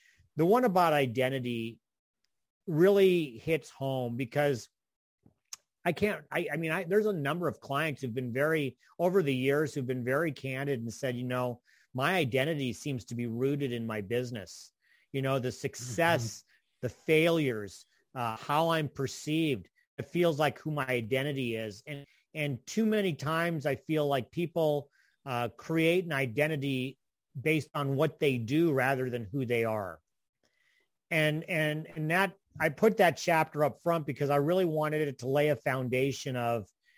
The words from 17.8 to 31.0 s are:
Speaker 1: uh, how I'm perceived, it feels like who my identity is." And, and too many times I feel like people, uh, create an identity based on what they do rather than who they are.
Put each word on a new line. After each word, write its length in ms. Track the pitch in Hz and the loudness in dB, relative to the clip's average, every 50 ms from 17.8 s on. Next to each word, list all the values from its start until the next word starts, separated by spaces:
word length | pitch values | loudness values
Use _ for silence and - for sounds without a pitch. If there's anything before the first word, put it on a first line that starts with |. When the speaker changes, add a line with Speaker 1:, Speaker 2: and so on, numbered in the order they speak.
| - _ _ _ _ _ - | -20 _ _ _ _ _ -8
Speaker 1:
uh, 220 | 131 120 113 113 | -4 -4 -4 -4
how 340 | 110 - - 147 151 165 165 | -4 -4 0 2 2 2 2
I'm 180 | 165 160 151 139 | 2 0 0 -2
perceived, 800 | - - 135 123 - - - 147 156 160 165 151 131 98 90 - _ _ _ _ _ - | -4 -6 -6 -6 -6 -8 -6 -4 -2 0 0 0 0 -2 -6 -10 _ _ _ _ _ -12
it 80 | - | -10
feels 320 | - - 170 175 170 156 139 | -6 -2 0 2 2 2 2
like 200 | 156 143 139 - | 2 0 0 -2
who 120 | - 156 | -6 -6
my 160 | 156 143 131 | -4 -4 -2
identity 720 | 131 127 123 117 104 131 131 135 151 139 135 127 117 113 | -2 -2 -2 0 0 -2 -2 0 -2 -2 -4 -4 -4 -4
is." 260 | 110 110 110 98 107 - | -4 -6 -8 -10 -12 -14
And, 180 | 151 147 139 143 - _ _ _ _ - | -14 -14 -14 -16 -18 _ _ _ _ -8
and 240 | 156 147 143 135 117 - | -4 -4 -4 -4 -6 -8
too 180 | - - 214 226 | -6 -4 -2 0
many 300 | 214 214 214 196 190 147 | 0 2 0 0 0 -2
times 500 | - 135 151 160 165 170 170 170 156 131 | -4 -4 -2 -2 0 0 0 -2 -2 -2
I 120 | 147 135 | -2 -4
feel 300 | - - - 156 156 147 | -4 -4 -2 0 0 2
like 240 | 143 139 135 117 - | 2 2 0 0 -2
people, 580 | - 165 175 156 - 170 160 151 147 143 139 - _ _ _ _ _ _ _ | -4 -4 -4 -4 -2 0 2 2 2 0 -2 -8 _ _ _ _ _ _ _
uh, 220 | 139 127 120 120 117 - | -6 -2 -2 -2 -4 -6
create 480 | - - - 160 165 160 160 175 185 180 | -10 -8 -2 0 2 4 4 4 2 0
an 80 | 170 151 | 0 -2
identity 840 | 135 135 123 110 143 147 156 160 143 135 139 135 127 127 135 - - _ _ _ _ _ _ - 139 | -2 -2 -2 0 0 0 0 0 -2 -2 -2 -2 -2 -4 -6 -8 -12 _ _ _ _ _ _ -14 -6
based 280 | 110 156 160 156 - - - | -2 0 0 0 -2 -4 -4
on 220 | 151 143 135 139 | -4 -2 0 0
what 240 | 139 160 156 160 - | 2 0 0 0 0
they 160 | 160 147 131 123 | 0 0 2 0
do 340 | 113 107 139 156 170 165 139 | 0 0 0 2 2 2 2
rather 360 | 131 123 135 139 127 131 127 | 2 2 2 0 0 -2 -2
than 160 | 117 120 113 95 110 | -4 -6 -6 -6 -4
who 120 | 143 131 | -4 -2
they 180 | 113 120 117 113 | 0 0 2 2
are. 340 | 113 110 107 98 90 82 - _ _ _ _ _ _ _ _ _ _ _ _ _ _ _ _ _ _ _ _ | 0 0 -2 -4 -6 -10 -12 _ _ _ _ _ _ _ _ _ _ _ _ _ _ _ _ _ _ _ _